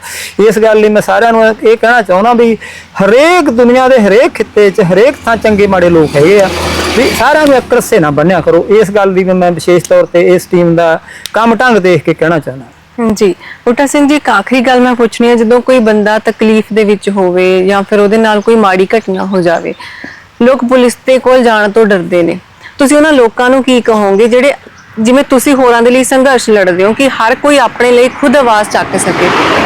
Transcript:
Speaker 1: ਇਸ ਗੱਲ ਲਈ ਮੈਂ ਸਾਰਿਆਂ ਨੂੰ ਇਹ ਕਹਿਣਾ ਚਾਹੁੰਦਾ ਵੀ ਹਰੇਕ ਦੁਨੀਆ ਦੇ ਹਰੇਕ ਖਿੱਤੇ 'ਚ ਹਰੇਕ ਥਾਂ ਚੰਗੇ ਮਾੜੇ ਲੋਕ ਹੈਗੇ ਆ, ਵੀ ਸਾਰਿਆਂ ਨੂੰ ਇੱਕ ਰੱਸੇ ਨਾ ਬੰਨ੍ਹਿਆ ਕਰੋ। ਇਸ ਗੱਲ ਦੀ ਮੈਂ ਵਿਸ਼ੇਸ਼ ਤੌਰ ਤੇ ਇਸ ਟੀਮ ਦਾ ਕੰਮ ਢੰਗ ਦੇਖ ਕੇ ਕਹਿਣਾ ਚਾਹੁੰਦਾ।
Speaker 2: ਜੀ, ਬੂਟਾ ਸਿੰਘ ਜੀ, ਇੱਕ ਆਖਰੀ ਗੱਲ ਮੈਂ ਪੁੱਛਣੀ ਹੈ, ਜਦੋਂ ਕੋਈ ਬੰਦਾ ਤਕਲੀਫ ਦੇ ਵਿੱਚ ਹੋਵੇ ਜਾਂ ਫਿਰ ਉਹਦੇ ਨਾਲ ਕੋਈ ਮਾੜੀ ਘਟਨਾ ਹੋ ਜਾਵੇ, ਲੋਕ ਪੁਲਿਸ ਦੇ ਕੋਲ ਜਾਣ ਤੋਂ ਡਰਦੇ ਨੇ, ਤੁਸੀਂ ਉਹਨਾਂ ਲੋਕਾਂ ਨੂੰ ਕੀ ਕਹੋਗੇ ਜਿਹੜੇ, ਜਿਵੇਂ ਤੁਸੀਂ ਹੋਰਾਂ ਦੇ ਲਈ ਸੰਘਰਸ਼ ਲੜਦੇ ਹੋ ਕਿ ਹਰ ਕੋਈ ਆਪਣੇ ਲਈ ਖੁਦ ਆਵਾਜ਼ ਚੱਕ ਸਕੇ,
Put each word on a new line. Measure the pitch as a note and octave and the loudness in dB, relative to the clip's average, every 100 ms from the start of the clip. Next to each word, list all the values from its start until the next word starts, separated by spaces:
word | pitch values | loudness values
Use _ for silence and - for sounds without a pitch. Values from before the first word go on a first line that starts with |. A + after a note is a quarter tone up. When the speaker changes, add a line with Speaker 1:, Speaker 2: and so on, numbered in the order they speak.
| - - - - G#3 | -10 -16 -10 -2 0
Speaker 1:
ਇਸ | G#3+ | 2
ਗੱਲ | A3 G#3+ | 2 2
ਲਈ | G#3+ | 2
ਮੈਂ | G#3 | 0
ਸਾਰਿਆਂ | - F#3+ A#3 | 0 0 0
ਨੂੰ | A3+ A3 G#3+ | 2 0 0
ਇਹ | A3 A3+ | 0 0
ਕਹਿਣਾ | A3+ A#3+ | 2 0
ਚਾਹੁੰਦਾ | F#3+ F3+ A3+ | 0 0 0
ਵੀ | A#3 A#3 A3 - - - - | 2 0 -2 -6 -20 -14 -4
ਹਰੇਕ | G3 A#3+ D#4+ F4+ C#4+ | 0 2 4 2 0
ਦੁਨੀਆ | A#3 A#3+ B3+ B3+ | 2 2 2 2
ਦੇ | C4 | 2
ਹਰੇਕ | G3+ G3+ D#4+ | 2 2 0
ਖਿੱਤੇ | - G#3+ - G3+ | -2 -6 0 0
'ਚ | F#3 | 0
ਹਰੇਕ | F3 F#3 B3+ C#4+ A#3+ | 0 2 0 0 -4
ਥਾਂ | A3+ | -2
ਚੰਗੇ | A3 G3+ G3+ | -2 0 0
ਮਾੜੇ | F#3+ F3 | 0 2
ਲੋਕ | E3+ D3 C#3+ | 2 0 2
ਹੈਗੇ | D#3 G3+ | 2 2
ਆ, | F#3+ - - - - G#3 | 0 -2 -6 -6 -4 -2
ਵੀ | C#4 | -2
ਸਾਰਿਆਂ | - B3 D4+ D4 | 0 0 0 0
ਨੂੰ | B3+ | 0
ਇੱਕ | - | 0
ਰੱਸੇ | B3 - A3 | -4 -2 -2
ਨਾ | D3+ | 0
ਬੰਨ੍ਹਿਆ | C#3+ D#3+ F3+ | 0 0 0
ਕਰੋ। | E3 E3 - | 0 0 2
ਇਸ | G#3+ F#3+ | 0 0
ਗੱਲ | G#3 G3 | 0 -2
ਦੀ | F#3 | 0
ਮੈਂ | F#3 F#3 F3 | 0 0 0
ਵਿਸ਼ੇਸ਼ | E3 F3+ F3 - | -2 0 0 2
ਤੌਰ | F3+ E3+ | 0 0
ਤੇ | F3 F3+ | 0 2
ਇਸ | F3+ - | 0 0
ਟੀਮ | F3+ E3+ E3 | 0 0 0
ਦਾ | E3 E3 - - - | 0 -2 -6 -20 -8
ਕੰਮ | G#3 A#3 A3 | -2 0 0
ਢੰਗ | B3+ G#3+ | 2 2
ਦੇਖ | F3+ E3 | 2 0
ਕੇ | E3 | 0
ਕਹਿਣਾ | D#3 D#3+ E3 | -2 0 -2
ਚਾਹੁੰਦਾ। | C3+ C3+ B2+ - _ - A3+ | -4 -14 -16 -20 _ -6 -4
Speaker 2:
ਜੀ, | G#3 G3+ - - - - | 0 -2 -2 -10 -8 -4
ਬੂਟਾ | A#3+ C#4 | -2 -2
ਸਿੰਘ | D4 C#4 | 0 0
ਜੀ, | D4 | 0
ਇੱਕ | - | 0
ਆਖਰੀ | G#3 - C4 | -2 -2 -2
ਗੱਲ | A#3+ B3 | 0 2
ਮੈਂ | B3 B3 | 0 0
ਪੁੱਛਣੀ | A#3 - A#3 | -2 0 0
ਹੈ, | A#3+ | 2
ਜਦੋਂ | A3+ A#3+ | 2 0
ਕੋਈ | A#3 C4 | 2 0
ਬੰਦਾ | A3 G#3+ G#3 G#3+ | 2 0 0 -2
ਤਕਲੀਫ | A3+ A3 A3 A3 - | -2 -2 0 0 0
ਦੇ | G#3+ | -2
ਵਿੱਚ | G#3 G3+ - | 0 -2 -2
ਹੋਵੇ | G3 F#3 F3+ F#3 F#3 F#3 | -2 0 0 0 0 0
ਜਾਂ | G3+ | -2
ਫਿਰ | G3 G#3 | 0 0
ਉਹਦੇ | G3+ A3+ | 0 2
ਨਾਲ | A3 G#3 | 0 0
ਕੋਈ | G3+ A3+ | 0 2
ਮਾੜੀ | G3+ F#3 F#3 A3+ | 2 0 0 -2
ਘਟਨਾ | G#3 F#3+ F#3+ | -4 -6 -4
ਹੋ | F#3+ | -2
ਜਾਵੇ, | E3+ E3 E3+ - - - - - - - | 0 -2 -4 -12 -16 -20 -20 -20 -16 -2
ਲੋਕ | A#3+ B3+ A#3+ | 0 0 0
ਪੁਲਿਸ | B3+ B3 - - | 2 0 -2 -2
ਦੇ | C4 | 0
ਕੋਲ | B3 B3+ | 2 2
ਜਾਣ | A#3 G#3+ G#3 | 2 0 0
ਤੋਂ | G#3+ G#3+ | 0 2
ਡਰਦੇ | G3 E3+ F3+ | 0 -2 -2
ਨੇ, | E3+ F3+ - - - - | -2 -4 -10 -20 -14 -2
ਤੁਸੀਂ | C4+ D4 | 0 2
ਉਹਨਾਂ | D#4 | 2
ਲੋਕਾਂ | C#4+ A#3 - B3 | 2 0 0 0
ਨੂੰ | C4+ | 0
ਕੀ | B3 B3 | 0 0
ਕਹੋਗੇ | A#3 G#3+ G3+ G3 A3+ | 0 0 0 0 2
ਜਿਹੜੇ, | B3 C#4 - - - - - | 2 0 -2 -8 -20 -16 -6
ਜਿਵੇਂ | A3 C4 | 0 0
ਤੁਸੀਂ | C#4 C4 D4 C4 | 2 0 0 0
ਹੋਰਾਂ | B3 A#3 | 2 2
ਦੇ | A#3 | 2
ਲਈ | B3+ | 0
ਸੰਘਰਸ਼ | B3 C4 C4 B3 A#3 | 0 0 2 0 0
ਲੜਦੇ | G#3+ F#3 F3 | 0 0 0
ਹੋ | G3 | 0
ਕਿ | A3 C4+ | 0 -2
ਹਰ | - A3+ B3 | -2 -2 -2
ਕੋਈ | C#4+ C#4+ | 0 0
ਆਪਣੇ | A3+ - A#3+ | 0 -2 0
ਲਈ | A#3+ B3+ | 2 0
ਖੁਦ | - C#4 C#4+ | -2 0 2
ਆਵਾਜ਼ | A#3+ G#3+ G#3+ | 2 0 -2
ਚੱਕ | G#3+ E3+ F#3+ | -4 -4 -4
ਸਕੇ, | - - - - - - | -4 -2 -2 -2 -2 -2